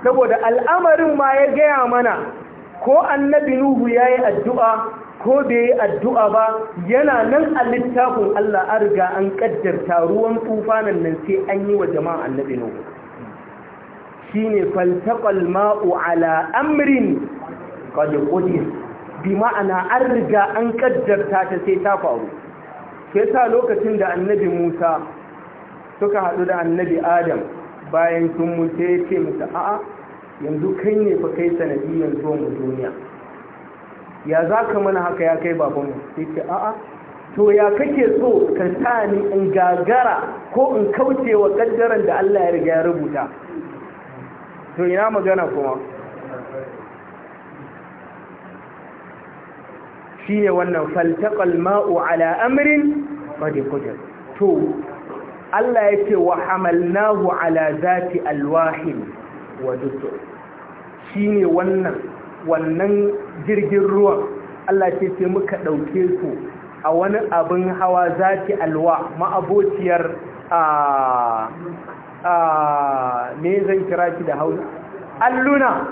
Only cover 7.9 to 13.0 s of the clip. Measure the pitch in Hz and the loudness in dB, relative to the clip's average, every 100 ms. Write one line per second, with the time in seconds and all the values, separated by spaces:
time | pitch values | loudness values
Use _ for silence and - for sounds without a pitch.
7.9 | 247 254 226 202 208 208 196 185 214 208 | 2 2 2 0 2 2 0 0 2 2
8.9 | 190 185 190 196 190 226 - - 185 180 | 2 2 0 -2 0 -2 0 -2 -2 0
9.9 | 170 165 202 226 226 226 214 214 220 214 | 2 2 2 2 0 -2 -4 0 0 0
10.9 | 180 165 160 139 127 127 202 202 202 175 | 0 -2 -2 -2 -2 0 -2 0 0 0
11.9 | 151 165 165 127 131 135 123 113 101 - | -2 -2 -4 -4 -4 -4 -4 -6 -8 -14
12.9 | - | -16